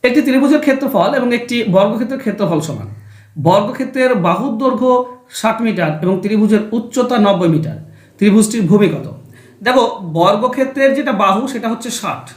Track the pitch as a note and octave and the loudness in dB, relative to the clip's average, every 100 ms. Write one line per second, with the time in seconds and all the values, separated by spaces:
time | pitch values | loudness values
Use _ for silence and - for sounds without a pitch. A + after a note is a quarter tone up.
0 | B3 B3+ C4 C4 C#4 D4 C#4+ C4+ C4+ G3 | 2 2 2 2 4 2 2 -2 0 0
1 | F#3 C4 A#3+ A#3+ A#3+ A#3+ G#3+ F#3 G#3 A#3 | 0 0 0 -2 -2 -4 2 2 2 -2
2 | B3 C4+ A3 - F#3 D#3+ D3 - - - | -4 -4 -6 -4 -2 -2 -4 -10 -12 -16
3 | - - _ - C3 G3 G#3+ - B3+ C4+ | -20 -20 _ -2 2 2 0 -6 -6 0
4 | B3+ A3+ E3+ F3+ C4+ A3 C4 A3 B3+ B3 | 0 2 0 0 -2 -2 -2 0 2 2
5 | B3 - _ - A3 A3 A3+ F3+ D#3+ D#3 | 0 -12 _ -4 -2 0 -2 0 -2 -2
6 | F#3 F#3+ G3+ G#3+ G#3+ G#3 - A3+ - C4 | -2 -2 0 2 4 2 0 -6 -4 -4
7 | B3 B3 G3+ F#3 F3 D#3 D#3 - - - | 0 2 2 4 2 0 -2 -8 -16 -20
8 | - _ G3+ G#3 G#3+ A#3 F3 G3+ G3 D#3 | -20 _ 4 4 2 0 2 4 4 0
9 | - - - - - - G#3 B3+ A3+ - | -8 -16 -20 -20 -20 -6 2 2 2 -2
10 | F3+ D#3+ F3+ G#3 B3 B3+ C4 - C4+ C4+ | -6 0 2 2 0 0 -4 2 2 2
11 | C4+ G#3 G3 G3 C4+ B3 A3+ A#3 A#3+ A3 | -2 0 2 2 -2 -4 -4 -6 -8 -8
12 | F#3 C3 - | -8 -8 -12